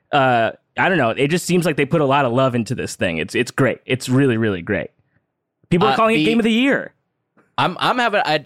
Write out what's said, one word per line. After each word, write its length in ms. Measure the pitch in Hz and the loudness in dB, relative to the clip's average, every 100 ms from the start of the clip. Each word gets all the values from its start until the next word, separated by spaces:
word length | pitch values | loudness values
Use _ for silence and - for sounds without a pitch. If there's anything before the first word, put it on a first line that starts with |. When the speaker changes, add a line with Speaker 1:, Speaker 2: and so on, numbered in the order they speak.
| _ | _
Speaker 1:
uh, 420 | 143 131 117 110 - _ - | 0 2 2 0 -4 _ -2
I 100 | 156 | 0
don't 80 | 180 | 2
know. 140 | 117 | 0
It 180 | 92 143 | 0 -2
just 160 | 175 | -2
seems 220 | - 175 170 | 0 0 0
like 100 | 147 | -2
they 80 | |
put 160 | 143 165 | 0 0
a 60 | 139 | 2
lot 180 | 139 | 2
of 80 | 127 | 0
love 220 | 123 131 | 0 0
into 200 | 120 107 | 0 -4
this 220 | 113 80 - | -6 -8 -4
thing. 220 | 95 82 | -4 -4
It's, 160 | 80 | -4
it's 160 | 113 123 | -4 -4
great. 300 | - 127 - | 0 0 -2
It's 240 | - 127 - | -4 -6 0
really, 300 | 127 135 113 | 2 2 2
really 240 | 113 90 | 0 -2
great. 280 | 85 92 - - _ _ _ _ _ _ _ | -4 -4 -6 -14 _ _ _ _ _ _ _
People 180 | 175 135 | 0 2
are 40 | |
Speaker 2:
Uh, 40 | 135 | 2
Speaker 1:
calling 180 | 220 | 2
it 40 | 220 | 2
Speaker 2:
the 60 | |
Speaker 1:
Game 140 | 156 233 | 2 2
of 40 | |
the 80 | 226 | 2
Year. 420 | 226 269 160 - - _ _ _ _ _ - | 2 2 0 -4 -16 _ _ _ _ _ -2
Speaker 2:
I'm, 180 | 156 170 | -2 0
I'm 200 | 156 247 | -2 0
having, 240 | 240 196 | 0 0
I, 180 | - 156 | 0 -2